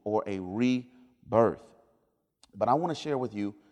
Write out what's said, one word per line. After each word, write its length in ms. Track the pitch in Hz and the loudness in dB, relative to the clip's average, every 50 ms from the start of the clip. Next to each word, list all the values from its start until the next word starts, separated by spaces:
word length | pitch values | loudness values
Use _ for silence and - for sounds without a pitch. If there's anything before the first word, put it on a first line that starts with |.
| _ | _
or 220 | 104 104 107 - | -2 -2 -2 -2
a 140 | 104 98 95 | -2 -4 -6
rebirth. 1200 | 92 90 95 113 123 127 127 123 123 - - - - _ _ _ _ - 104 110 117 101 - - - - - - _ _ _ _ _ _ _ _ _ _ _ _ _ _ - | -6 -6 -2 0 2 2 0 0 -4 -10 -18 -20 -20 _ _ _ _ 2 4 4 4 4 2 -2 -10 -20 -20 -20 _ _ _ _ _ _ _ _ _ _ _ _ _ _ -6
But 120 | 98 107 113 | -2 0 2
I 60 | 127 | 2
wanna 220 | 151 170 175 156 | 2 0 -2 -4
share 200 | - - 151 143 | -6 -4 -4 -4
with 160 | 131 127 110 101 | -4 -4 -6 -4
you, 220 | 104 101 101 104 - _ _ | -4 -4 -6 -6 -10 _ _